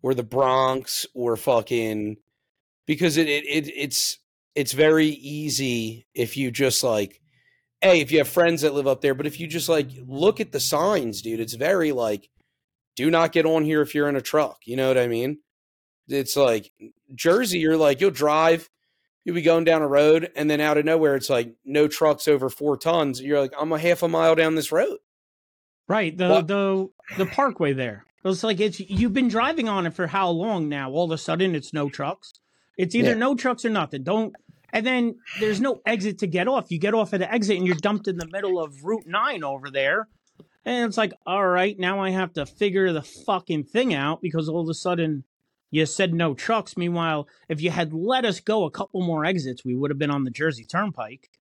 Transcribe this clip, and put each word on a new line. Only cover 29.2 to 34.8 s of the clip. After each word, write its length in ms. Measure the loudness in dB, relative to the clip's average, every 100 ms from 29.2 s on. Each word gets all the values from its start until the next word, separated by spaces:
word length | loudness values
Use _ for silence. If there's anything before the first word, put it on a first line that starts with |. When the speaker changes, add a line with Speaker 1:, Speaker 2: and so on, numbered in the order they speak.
| 0
Speaker 2:
driving 420 | 2 0 0 -2
on 160 | 0 -2
it 80 |
for 140 | -2 -4
how 220 | 0 0
long 360 | 0 -2 -2 -2
now? 220 | -4 -4
All 160 | -2 -2
of 60 |
a 60 | -4
sudden, 340 | -4 0 0
it's 180 | 0 -4
no 180 | -4 -4
trucks. 440 | -4 -8 -8 -14 _ _ _ _ -6
It's 200 | -2 2
either 140 | 2
Speaker 1:
Yeah. 60 | 2
Speaker 2:
no 200 | 0 0
trucks 280 | -2 -2
or 60 | -2
nothing. 340 | -2 -2 -6
Don't, 320 | -2 -2 -2 -8 _ _ _
and 120 | -4